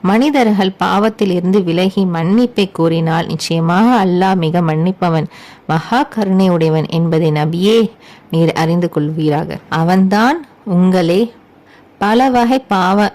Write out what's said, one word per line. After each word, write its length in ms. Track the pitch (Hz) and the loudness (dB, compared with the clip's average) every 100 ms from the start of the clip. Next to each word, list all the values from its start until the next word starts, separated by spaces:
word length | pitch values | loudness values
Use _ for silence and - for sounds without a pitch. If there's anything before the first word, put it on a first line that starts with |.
மனிதர்கள் 680 | 185 214 285 285 226 208 190 | 0 2 2 2 2 2 0
பாவத்தில் 580 | 190 180 190 214 214 196 | -2 -2 0 -2 0 -2
இருந்து 340 | 180 175 196 | 0 0 0
விலகி 420 | 180 165 185 190 185 | 0 0 0 0 -2
மன்னிப்பை 680 | 170 165 214 240 - 190 | -2 0 2 0 -2 -4
கோரினால், 540 | - 165 165 165 165 170 | 0 0 0 -2 -2 -4
நிச்சயமாக 800 | 160 - 165 165 175 226 247 190 | -6 -4 -2 0 2 2 2 2
அல்லாஹ் 300 | 180 190 190 | 0 0 0
மிக 260 | 160 175 | 0 0
மன்னிப்பவன், 640 | 165 156 170 190 180 160 151 - - - - | 0 0 -2 -2 -2 -2 -4 -12 -20 -20 -6
மகா 360 | 160 - 240 | -4 -2 -2
கருணை 460 | 285 220 196 190 190 | -2 -4 -2 2 2
உடையவன் 360 | 175 160 156 156 | 2 0 0 -2
என்பதை 420 | 165 165 160 165 | -2 0 0 0
நபியே, 580 | 151 151 170 190 226 226 - - - - | 0 -2 0 2 2 0 -4 -20 -20 -6
நீர் 220 | 165 165 | 0 0
அறிந்து 360 | - 160 170 175 160 | 0 0 0 -2 -2
கொள்வீராக. 640 | 147 156 156 147 160 - - | -4 -2 -2 -2 -4 -10 -6
அவன்தான் 760 | 160 165 185 190 202 240 330 302 _ - | -2 0 2 2 2 0 -2 -8 _ -4
உங்களை 680 | 180 185 185 170 180 233 - _ - _ - - _ | 0 2 2 2 0 -2 -6 _ -20 _ -20 -20 _
பல 320 | 202 226 262 | 0 2 2
வகை 300 | 247 233 254 | 2 0 -2
பாவ 520 | 262 185 185 202 202 | -2 -2 0 0 0